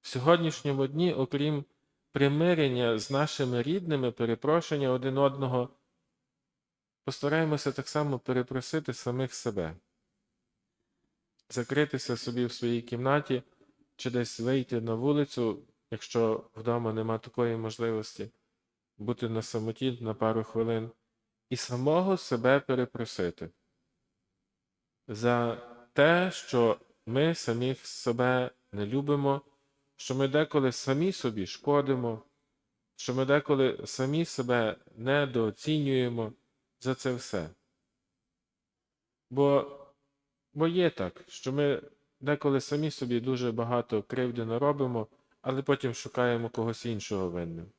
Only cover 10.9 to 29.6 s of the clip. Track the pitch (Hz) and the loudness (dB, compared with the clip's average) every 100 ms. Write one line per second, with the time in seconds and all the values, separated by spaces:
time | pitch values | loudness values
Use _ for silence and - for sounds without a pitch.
10.9 | _ _ _ _ _ _ - 117 139 147 | _ _ _ _ _ _ -6 -2 0 0
11.9 | 131 - 120 - 120 120 - 120 120 117 | -2 -4 -4 -2 -2 -2 -2 -2 -2 -4
12.9 | 120 131 147 147 127 - _ _ _ _ | -2 2 0 0 -4 -4 _ _ _ _
13.9 | - 123 120 117 - 117 135 123 120 113 | -8 -4 -2 -4 -4 0 0 0 -4 -2
14.9 | 113 135 147 143 - 113 98 - _ _ | -2 2 2 0 0 -2 -2 -10 _ _
15.9 | 113 - 120 113 110 - - 117 120 113 | -12 -2 2 2 0 -6 -8 -2 -2 -2
16.9 | 110 110 113 - - 120 113 113 107 117 | -2 -2 -4 -4 -2 -2 -2 -6 -4 -2
17.9 | 110 107 - 104 _ _ _ _ _ _ | -2 -6 -10 -12 _ _ _ _ _ _
18.9 | _ 104 120 117 113 107 117 110 110 131 | _ -6 -4 -2 -4 -4 -4 -4 -4 -4
19.9 | 120 113 110 110 113 107 113 113 113 113 | -4 -6 0 0 0 -2 -2 0 -2 -4
20.9 | - _ _ _ _ _ 127 - 123 135 | -14 _ _ _ _ _ -6 -4 0 2
21.9 | 165 185 185 - 123 123 139 - 127 123 | 2 2 0 0 2 4 4 2 0 0
22.9 | - 113 - 90 - 80 _ _ _ _ | -4 -8 -2 -4 -4 -14 _ _ _ _
23.9 | _ _ _ _ _ _ _ _ _ _ | _ _ _ _ _ _ _ _ _ _
24.9 | _ - 104 120 120 117 113 - - - | _ -10 -2 2 4 2 -2 -10 -20 -4
25.9 | - 147 175 185 - - 127 117 - _ | 4 6 6 2 -4 0 4 4 4 _
26.9 | _ - 127 160 165 - 117 123 131 - | _ -2 2 2 0 -2 0 0 -2 -8
27.9 | - - 120 127 127 127 _ _ 101 104 | -4 -2 2 2 2 0 _ _ -6 -2
28.9 | 131 143 143 139 139 - _ | -2 0 2 2 0 -4 _